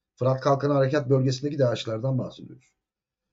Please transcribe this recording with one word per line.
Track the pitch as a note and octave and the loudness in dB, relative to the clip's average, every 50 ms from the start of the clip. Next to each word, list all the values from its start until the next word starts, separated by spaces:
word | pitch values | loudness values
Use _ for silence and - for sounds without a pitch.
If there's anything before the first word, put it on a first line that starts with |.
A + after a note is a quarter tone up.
| _ _ _ | _ _ _
Fırat | _ B2+ B2+ C3 C3 | _ -2 0 0 0
Kalkanı | - D3 C#3 C3 C#3+ C#3+ D3 | 2 0 2 2 2 2 2
Harekat | C#3 C3+ C3 D3+ D3+ C3 B2 | 2 2 2 2 0 2 2
Bölgesi'ndeki | C#3 C3 B2+ C3+ B2+ - C#3+ D3 D3 C#3+ | 2 4 4 2 0 -2 -4 -4 0 0
daesh'lardan | C3 A#2+ A2+ G#2+ - A2+ A2 A2 A#2 C3+ C3+ A#2+ | 2 2 0 -2 -4 -6 -6 -4 -2 -2 -2 -2
bahsediyoruz. | G2+ F2 - - - - B2+ B2+ _ _ _ _ _ _ _ _ _ _ _ _ _ _ | -2 -4 -8 -14 -18 -18 -20 -20 _ _ _ _ _ _ _ _ _ _ _ _ _ _